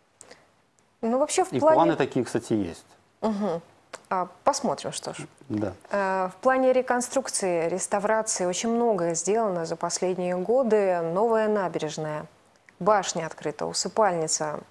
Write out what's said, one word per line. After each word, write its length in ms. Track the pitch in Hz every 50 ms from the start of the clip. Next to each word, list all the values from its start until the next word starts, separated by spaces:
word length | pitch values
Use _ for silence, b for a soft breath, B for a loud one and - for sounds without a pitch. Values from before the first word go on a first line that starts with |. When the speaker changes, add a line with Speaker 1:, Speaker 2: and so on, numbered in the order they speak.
| _ _ _ - B B B B B B B B _ _ _ _ _ _ _ _ 233
Speaker 1:
Ну, 160 | 226 240 262
вообще, 240 | 302 302 - 370 359
в 80 | -
Speaker 2:
И 80 | - 127
Speaker 1:
плане 160 | 285 311 311
Speaker 2:
планы 200 | 294 330 339 311
такие, 280 | - 139 - - 131 117
кстати, 300 | - - 117 - - 120
есть. 320 | 104 95 82 80 - - _ _ _ _ _ _ _
Speaker 1:
Мгм. 400 | 208 220 208 196 208 190 165 170 - - _ _ _ _ - - - -
А, 180 | 196 185 175 180 - - -
посмотрим, 480 | 269 - - - 190 139 - - 147 -
что 200 | - - - -
ж. 140 | - 151 - _ - - 131
Speaker 2:
Да. 240 | 110 104 104 95 90 - - -
Speaker 1:
Э, 380 | - 202 196 190 190 190 185 180
в 60 | - -
плане 300 | - 262 262 262 262 254
реконструкции, 960 | 254 254 247 - 240 247 233 - - 269 262 - - - 202 180 175 165 160 170
реставрации 760 | 175 185 - - 208 202 190 208 220 220 220 - - - 180
очень 240 | 180 180 - - 226
многое 440 | 233 233 240 233 208 180 170 170 165
сделано 520 | 165 - 185 208 233 226 202 180 170 165
за 100 | 165 170
последние 640 | - 175 170 - - 190 180 185 185 180 180 180
годы. 640 | 180 185 208 233 269 262 220 214 214 196 190 180 175 165 165 170
Новая 340 | 190 226 233 220 220 220 214
набережная, 760 | 208 208 185 170 165 156 156 151 151 165 156 151 151 151 165 - - _ _ _ _ _ _ - _ -
башня 460 | 175 208 214 196 180 - - 175 165
открыта, 400 | 156 - - - 156 147 - 165
усыпальница. 960 | 165 170 - - 190 - 226 214 190 175 165 160 160 - - 156 151 151 - - -